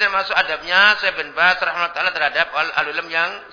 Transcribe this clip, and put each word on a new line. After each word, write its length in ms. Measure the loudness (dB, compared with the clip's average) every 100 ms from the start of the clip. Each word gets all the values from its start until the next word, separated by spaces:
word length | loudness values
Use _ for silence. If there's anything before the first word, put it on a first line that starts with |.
termasuk 320 | 0 0 0
adabnya 640 | 0 0 -2 2 6 6 4
Syekh 160 | 0
bin 160 | -2 -4
Baz 280 | 2 2 2
rahimahullah 520 | -2 -2 -4 -2 -2
terhadap 340 | 0 -2 0 -2
al-, 220 | -2 -2
al-ulum 320 | -2 -4 -4 -4
yang 240 | -2 -2 -6 -16